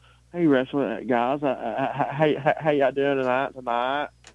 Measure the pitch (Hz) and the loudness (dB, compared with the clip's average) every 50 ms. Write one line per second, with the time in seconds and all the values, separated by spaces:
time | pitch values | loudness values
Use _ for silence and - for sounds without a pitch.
0 | _ _ _ _ _ _ - 175 175 156 139 127 131 131 - 143 135 98 110 - | _ _ _ _ _ _ -4 2 4 4 4 4 2 0 -2 -2 -2 -2 -2 -4
1 | - 110 127 117 120 123 135 147 147 139 123 - - 117 107 117 135 120 113 135 | -2 0 0 2 2 0 0 -2 -2 -2 -2 -2 -4 -6 -4 -4 -4 -4 -2 -2
2 | 135 110 135 143 156 151 139 131 135 151 143 - 151 160 151 143 135 127 135 139 | -4 -4 0 0 2 2 2 2 2 0 0 0 0 0 2 2 2 2 2 0
3 | 139 143 139 135 131 127 123 127 139 - - 135 127 123 117 120 123 127 139 147 | 0 0 0 0 0 0 0 0 -2 -4 -6 -8 -6 -4 -2 -2 0 -2 -2 -2
4 | 147 - _ _ - - - | -4 -6 _ _ -20 -20 -10